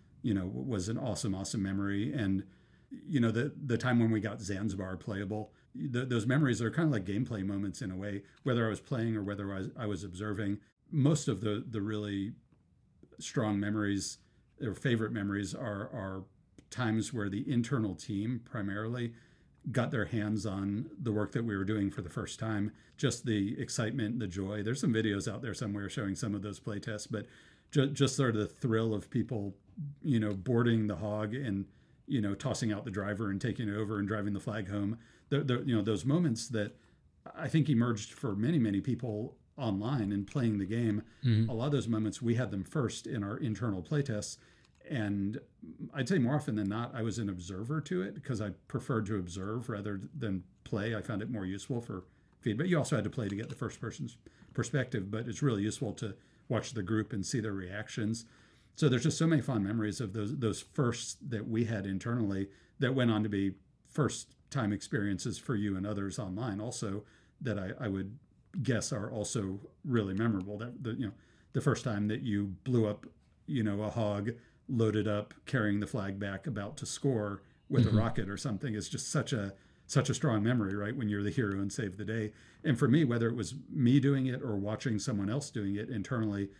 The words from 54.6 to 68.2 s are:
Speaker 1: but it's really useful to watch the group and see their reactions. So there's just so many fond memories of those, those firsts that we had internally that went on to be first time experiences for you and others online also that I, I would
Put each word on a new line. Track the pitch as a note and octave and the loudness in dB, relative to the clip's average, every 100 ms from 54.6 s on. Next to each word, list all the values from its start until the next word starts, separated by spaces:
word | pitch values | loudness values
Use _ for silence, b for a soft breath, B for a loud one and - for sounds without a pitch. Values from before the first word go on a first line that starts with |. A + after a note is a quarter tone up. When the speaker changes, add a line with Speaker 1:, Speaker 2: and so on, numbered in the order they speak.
| - C3+ B2+ A#2 F#2+ | 0 0 0 -2 -2
Speaker 1:
but | A2 A#2+ | -4 -4
it's | G#2 | 2
really | C#3+ G#2 | 4 4
useful | G#2 - A2+ | 2 0 -4
to | F2+ A2 F#2+ b b b | -4 -8 -8 b b b
watch | A2+ - | -2 0
the | A2+ | -4
group | F2+ A2 G#2 | 0 0 0
and | G#2+ | -2
see | F#2 B2+ | -2 -2
their | G#2+ | -2
reactions. | G2 F2+ G#2 A2 - G#2+ A2+ - b b b b - | -4 -6 -8 -8 -2 -2 -2 -6 b b b b 2
So | D3 | 4
there's | B2 | 6
just | D#3 - | 4 4
so | E3 | 4
many | D#3 | 4
fond | - A#2 | 4 2
memories | G2 A2+ G#2+ - | 2 2 0 -2
of | A2 | -4
those, | A2 G#2 C#3 | -4 -4 0
those | A#2 G2+ | 0 0
firsts | - - B2 A2+ - - - | -4 2 2 2 -4 -10 -6
that | A2+ - | -6 0
we | A2+ | 0
had | A2+ A2 G2 | 2 0 -2
internally | G2 A#2 B2 G#2 G2 G2 b b b | -2 -2 0 0 0 -2 b b b
that | B2+ | 2
went | C3 A#2+ | 4 4
on | G#2+ | 4
to | G#2+ | 2
be | G2 G2 F#2+ _ _ - | 0 -2 -4 _ _ -8
first | - A#2 - - _ - | 0 0 0 -10 _ -8
time | C#3 G#2 | -2 0
experiences | G2+ - A#2+ G2+ F#2+ A#2+ F#2 | -2 -2 -2 0 -2 -4 -6
for | - | -4
you | A2 G#2 F#2+ | -2 0 -2
and | G2+ | -4
others | G2+ G2 F#2 | -4 -4 -6
online | F#2+ F#2+ B2 G2 | -6 -4 -4 -4
also | A#2 - A2 G2+ - b b b | -6 -6 -4 -6 -8 b b b
that | B2+ G2+ | -2 -2
I, | F#2+ - | -2 -4
I | A2+ | -2
would | F#2+ F#2+ A#2+ | -2 -4 -8